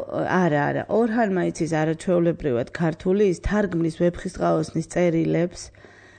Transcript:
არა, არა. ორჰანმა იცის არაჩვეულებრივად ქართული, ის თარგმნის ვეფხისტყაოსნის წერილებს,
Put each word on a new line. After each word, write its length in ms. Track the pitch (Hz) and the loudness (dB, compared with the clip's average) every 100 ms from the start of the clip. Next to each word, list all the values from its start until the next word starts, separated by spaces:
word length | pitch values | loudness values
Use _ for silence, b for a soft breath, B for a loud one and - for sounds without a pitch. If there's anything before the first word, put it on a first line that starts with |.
| - - 156 | 0 -4 0
არა, 300 | 180 175 147 | 2 2 2
არა. 200 | 143 139 - | 0 -2 0
ორჰანმა 560 | 208 233 233 214 185 | 0 2 2 0 0
იცის 280 | 170 - 156 | 0 -2 -2
არაჩვეულებრივად 960 | 156 156 165 196 175 170 165 151 117 - | 0 0 -2 0 2 2 0 0 -2 -2
ქართული, 520 | - 165 160 185 196 208 | -2 -2 0 0 2 2
ის 120 | 165 | 0
თარგმნის 580 | - 208 202 170 165 - | 0 0 0 0 -2 0
ვეფხისტყაოსნის 880 | 175 175 185 - 170 165 160 160 160 | 0 0 -6 -2 0 0 0 -4 -4
წერილებს, 760 | - 180 165 160 160 175 - - B B B B | 0 2 2 2 0 -2 -4 -18 B B B B